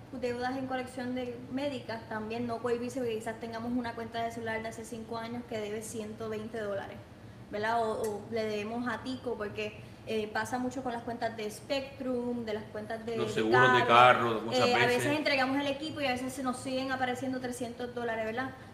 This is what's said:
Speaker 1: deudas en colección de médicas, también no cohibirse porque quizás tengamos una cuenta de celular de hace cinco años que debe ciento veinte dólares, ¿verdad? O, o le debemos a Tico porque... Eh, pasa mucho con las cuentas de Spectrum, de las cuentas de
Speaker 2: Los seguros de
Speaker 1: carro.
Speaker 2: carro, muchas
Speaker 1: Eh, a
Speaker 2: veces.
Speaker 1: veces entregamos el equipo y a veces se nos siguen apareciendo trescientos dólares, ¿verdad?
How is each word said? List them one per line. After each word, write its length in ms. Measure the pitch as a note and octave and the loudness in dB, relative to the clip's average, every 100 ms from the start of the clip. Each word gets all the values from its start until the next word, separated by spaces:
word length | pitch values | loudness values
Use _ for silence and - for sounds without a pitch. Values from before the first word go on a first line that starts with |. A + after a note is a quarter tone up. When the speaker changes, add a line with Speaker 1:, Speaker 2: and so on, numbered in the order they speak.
| - | -12
Speaker 1:
deudas 440 | B3+ A#3+ A#3+ B3 C4+ | -4 -2 -2 -2 -2
en 100 | C4 | -2
colección 480 | C4 B3 - B3 | -4 -4 -6 -4
de 220 | B3+ B3 A#3+ B3+ | -4 -4 -8 -6
médicas, 560 | B3+ C#4+ B3+ - A3+ - | -4 -2 -4 -6 -8 -6
también 380 | A3 G#3+ A#3 A#3+ | -6 -4 -4 -4
no 120 | A3+ | -2
cohibirse 420 | A#3+ A#3 A#3+ C4+ | 0 0 -2 -2
porque 160 | A#3+ A3 | -2 -2
quizás 220 | A3+ A3 | -4 -6
tengamos 340 | A#3 A3+ A#3+ | -6 -6 -2
una 200 | B3 A#3 | -2 -2
cuenta 300 | A3+ A3+ A#3 | -4 -6 -2
de 80 | A#3 | -4
celular 320 | A#3 A3+ A3 | -2 -4 -4
de 60 | A3+ | -4
hace 160 | A3+ | -8
cinco 340 | A3 A3+ A3 A3+ | -8 -8 -6 -6
años 240 | A3+ A#3+ A#3+ | -6 -6 -4
que 100 | A3 | -4
debe 240 | G#3 A3 | -4 -4
ciento 460 | A3 A#3 G#3+ G#3+ A3+ | -6 -6 -6 -6 -6
veinte 300 | G#3+ A3 A#3 | -6 -6 -4
dólares, 380 | G#3 G3 - A3 - - - - - | -2 -4 -4 -10 -14 -18 -18 -16 -8
¿verdad? 320 | G3+ G#3+ A#3 | -2 2 2
O, 200 | A3 G#3 | 2 0
o 200 | A3 G3+ G#3+ | -2 -2 -4
le 140 | A3+ | -2
debemos 440 | A3 G#3 G#3 A#3 B3 | 0 0 -2 -2 -2
a 140 | A3 | -2
Tico 340 | B3+ B3+ B3+ A3 | -4 -6 -4 -4
porque... 540 | G#3 G#3+ G#3 - - - - | -4 -4 -6 -6 -14 -12 -4
Eh, 220 | A3 G#3+ | -2 0
pasa 260 | A3 A3 B3 | -2 -2 0
mucho 240 | B3 C4+ | -2 -2
con 100 | C4 | -4
las 100 | A#3 | -4
cuentas 340 | A#3+ A3+ A3+ A3 | -4 -2 -2 -2
de 120 | G#3+ | -6
Spectrum, 920 | G#3 - C#4 C4 - B3+ B3 A#3+ A#3+ | -6 -2 -2 -2 -6 -2 -2 0 -2
de 100 | A3 | -2
las 100 | G#3 | -4
cuentas 400 | - G#3+ G#3+ A3 | -4 -8 -6 -6
de 120 | A3 A3+ | -4 -2
Speaker 2:
Los 160 | A3 | 0
seguros 400 | A3 A3 B3 B3+ | 2 6 8 8
de 100 | B3 | 8
Speaker 1:
carro. 460 | - A#2 B2 A#2 A#2 | 10 12 12 10 6
Speaker 2:
carro, 100 | A2 | 0
muchas 260 | A2 - - | 0 4 4
Speaker 1:
Eh, 60 | |
a 40 | - | 6
Speaker 2:
veces. 260 | A#3+ B3 | 6 4
Speaker 1:
veces 140 | C#4+ D4+ | 4 2
entregamos 420 | D4+ C4+ C4 C#4 | 2 2 2 2
el 60 | C#4 | 0
equipo 340 | C#4 D#4 D4+ | -2 -4 -2
y 60 | C#4 | 0
a 60 | |
veces 200 | B3 B3+ | 0 -2
se 100 | C4 | -4
nos 140 | C4 A#3+ | -4 -2
siguen 340 | C#4 C4 C4+ | -2 -2 -2
apareciendo 480 | C4 B3+ B3 C4 B3+ | -2 -2 -2 -2 -2
trescientos 540 | B3 B3 A#3 A#3 B3 | -4 -4 -6 -6 -6
dólares, 300 | A#3+ A#3 A3+ | -4 -2 -2
¿verdad? 260 | A3 A3+ C4 - - | -2 -2 -4 -6 -14